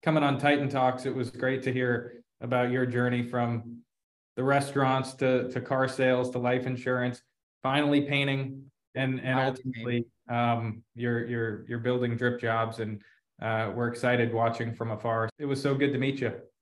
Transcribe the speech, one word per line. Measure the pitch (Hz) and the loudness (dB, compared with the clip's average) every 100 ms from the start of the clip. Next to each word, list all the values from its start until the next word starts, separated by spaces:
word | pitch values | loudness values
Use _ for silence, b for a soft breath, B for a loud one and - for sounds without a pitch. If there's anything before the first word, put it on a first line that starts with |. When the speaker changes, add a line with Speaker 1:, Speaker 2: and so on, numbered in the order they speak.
Speaker 1:
coming | - 156 | 2 2
on | 143 135 | 2 2
Titan | 143 143 135 | 4 2 2
Talks. | 135 127 127 135 | 2 2 0 -4
It | 131 | -4
was | 117 | -6
great | - 127 131 | -2 -2 0
to | 131 | -2
hear | 127 127 120 - - _ _ | 0 0 0 -4 -16 _ _
about | 117 123 123 | -2 0 2
your | 127 127 | 2 0
journey | 120 123 120 | 2 2 0
from | 120 123 117 117 - - _ _ _ _ _ - | -2 -2 0 -2 -6 -16 _ _ _ _ _ -2
the | |
restaurants | 131 139 139 143 135 131 127 - | 2 4 2 2 4 2 0 0
to, | 131 127 127 | 2 4 2
to | - | -4
car | - 131 131 | -2 0 0
sales, | 127 131 127 127 | 2 4 4 2
to | 127 | 0
life | 123 127 127 | 0 0 0
insurance, | 127 127 127 123 120 _ _ _ _ | -4 -2 0 0 -4 _ _ _ _
finally | 131 139 147 143 | 0 2 4 2
painting, | 143 143 139 135 135 135 - _ _ 127 | 2 0 2 0 -4 -8 -16 _ _ -4
and, | 131 131 | -2 -2
and | |
Speaker 2:
Finally | 131 131 135 | 0 0 0
Speaker 1:
ultimately, | 131 131 120 117 120 117 _ - | -2 -8 -6 -2 -2 -2 _ -6
Speaker 2:
painting. | 120 | 0
Speaker 1:
um, | 120 117 113 110 _ 120 | 2 2 -2 -8 _ -6
you're, | 120 120 120 | -2 -2 -2
you're, | 120 113 104 - | -2 -2 -6 -8
you're | 120 | -4
building | 117 123 120 117 | -2 0 0 0
Drip | 123 120 | 0 0
Jobs, | 117 113 110 113 | -2 0 -2 -4
and, | 110 107 b b _ _ | -8 -8 b b _ _
uh, | 110 110 110 104 | -4 -2 -2 -2
we're | 120 | -4
excited | 117 123 123 113 | 0 2 4 2
watching | 113 113 - 117 | 2 0 0 -6
from | 113 113 | -4 -6
afar. | 107 117 113 110 - | -4 -2 0 -2 -4
It | 143 | -4
was | 135 | 0
so | 143 135 | 0 2
good | 139 | 2
to | 123 | 2
meet | 135 135 | -2 0
you. | 120 - - _ | -4 -4 -14 _